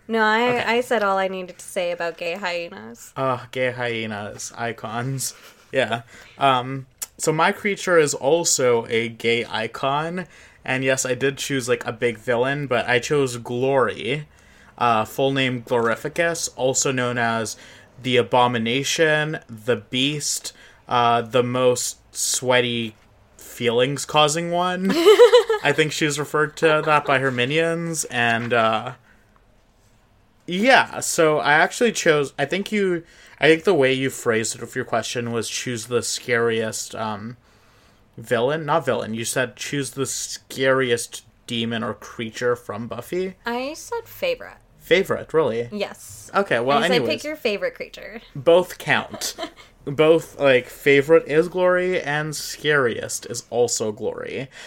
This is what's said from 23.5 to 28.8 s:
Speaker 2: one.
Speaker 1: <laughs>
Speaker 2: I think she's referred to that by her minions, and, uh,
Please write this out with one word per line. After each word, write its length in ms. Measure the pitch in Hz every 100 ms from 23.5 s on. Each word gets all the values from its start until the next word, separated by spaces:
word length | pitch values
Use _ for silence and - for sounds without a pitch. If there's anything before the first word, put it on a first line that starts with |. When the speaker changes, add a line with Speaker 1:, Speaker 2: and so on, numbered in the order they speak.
| - 120 113 131 139 - 151 151 151 170
Speaker 2:
one. 400 | 170 180 180 190
Speaker 1:
<laughs> 60 | 294 339 403 480 453 427 427
Speaker 2:
I 100 | 143 143
think 160 | 151
she's 260 | - 156 147
referred 380 | 143 151 151 -
to 260 | 160 156
that 200 | 151 151
by 140 | - 135
her 100 | 135
minions, 760 | 123 123 156 165 165 170 160 -
and, 460 | 123 117 117 117
uh, 400 | 120 113 110